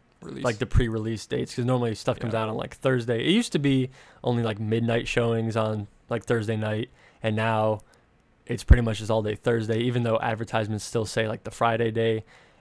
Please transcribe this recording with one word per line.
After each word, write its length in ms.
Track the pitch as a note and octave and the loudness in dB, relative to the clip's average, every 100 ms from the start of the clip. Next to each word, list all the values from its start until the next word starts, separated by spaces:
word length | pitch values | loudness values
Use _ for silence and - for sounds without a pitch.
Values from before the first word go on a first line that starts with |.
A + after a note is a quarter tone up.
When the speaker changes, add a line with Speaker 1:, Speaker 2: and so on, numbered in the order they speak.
| _ - | _ -18
Speaker 1:
Release. 220 | - C3+ | -14 -4
Speaker 2:
like, 140 | B2+ A2 | -2 -2
the 80 | B2 | 0
pre-release 600 | - A#2+ A2 A2 A2+ - | 2 2 -2 -4 -6 -4
dates 260 | B2 B2+ - | -4 -4 -2
'cause 80 | B2 | 0
normally 280 | B2+ A#2+ | 0 0
stuff 260 | G#2+ - A#2 | -2 -4 -4
comes 140 | A#2 | -2
Speaker 1:
Yeah. 80 | A2 | -2
Speaker 2:
out 60 | A2 | -2
on, 60 | A2+ | -4
like, 160 | B2 - | -8 -2
Thursday. 480 | C3+ B2+ A#2 A2+ | 2 2 0 0
It 60 | C3+ | 2
used 200 | G#3+ A#3 | 2 2
to 80 | E3 | 0
be 300 | C#3+ C3+ B2+ - - - | 2 2 0 -6 -20 -6
only, 180 | C3 A#2+ | -2 0
like, 160 | A2+ G#2 | 0 -2
midnight 480 | G#2+ A2+ A#2 A#2 - | -2 0 2 0 0
showings 480 | - A#2 A2+ A2+ A2 | 0 2 0 0 0
on, 320 | A2 G#2+ G2+ _ - | 0 -2 -6 _ -8
like, 140 | A#2 - | -6 0
Thursday 300 | A#2 G#2+ G#2+ | 0 0 -2
night, 320 | G#2+ G#2+ B2 - - - | -2 -2 -6 -10 -20 -6
and 140 | A2 G#2+ | -2 0
now 460 | A2+ A2 A2 G#2+ - - _ _ _ _ - | 2 2 2 0 -6 -20 _ _ _ _ -8
it's 160 | A2+ | -2
pretty 180 | - B2 | 6 6
much 160 | A2+ G#2 | 6 -2
just 120 | G#2+ | 0
all 100 | A2 | 0
day 140 | G#2 G#2 | 0 -2
Thursday, 440 | B2 A#2 A2 A2 | 0 0 0 0
even 220 | B2 B2 | 0 0
though 160 | A#2 A2+ | 0 0
advertisements 640 | A#2 A2 A2+ A2+ G#2 G#2+ - | 0 -4 -2 -2 -2 -4 -4
still 200 | A#2 A2 | -4 -2
say, 220 | - A2 | -2 -2
like, 160 | A2+ | -4
the 80 | - | -8
Friday 400 | - A#2 A2+ A#2 | 0 0 2 0
day. 320 | A2+ A2+ A2 - - - _ | 2 0 0 -6 -20 -20 _